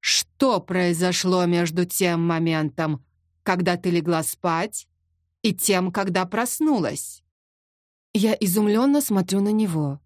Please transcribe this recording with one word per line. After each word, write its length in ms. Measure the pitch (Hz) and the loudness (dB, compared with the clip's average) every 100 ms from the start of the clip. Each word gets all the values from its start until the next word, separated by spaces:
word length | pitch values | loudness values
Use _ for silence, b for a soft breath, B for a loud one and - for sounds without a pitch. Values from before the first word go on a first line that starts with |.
«Что 600 | - - - _ 269 208 | 0 -2 -2 _ 2 2
произошло 840 | - 185 180 165 180 180 185 185 175 | 0 0 0 2 0 0 0 2 2
между 380 | 175 175 165 | 2 0 -2
тем 400 | 180 - 180 170 170 | -2 0 0 2 0
моментом, 760 | 165 165 160 156 - 160 147 - _ _ _ | 0 0 0 -2 -2 -2 -4 -8 _ _ _
когда 340 | - 185 180 175 | -2 0 2 0
ты 140 | 180 | 0
легла 320 | 170 160 165 | 0 0 -2
спать, 680 | 156 - 180 165 208 - - _ _ _ _ _ | -2 -4 -2 -2 -2 -8 -16 _ _ _ _ _
и 100 | 220 | -2
тем, 400 | 180 - 190 185 | -2 0 2 0
когда 320 | 180 196 185 | -2 -2 -2
проснулась?» 1000 | 180 220 247 - 311 262 143 - - - _ _ _ _ _ _ _ _ _ | -2 -2 -4 0 0 2 0 -4 -10 -16 _ _ _ _ _ _ _ _ _
Я 200 | 220 214 | 0 0
изумлённо 680 | 214 202 180 208 214 262 285 | 2 0 2 2 2 2 2
смотрю 400 | 277 202 185 190 | 2 0 0 0
на 100 | 202 | 0
него. 500 | 214 214 160 147 139 | 0 0 0 -2 -6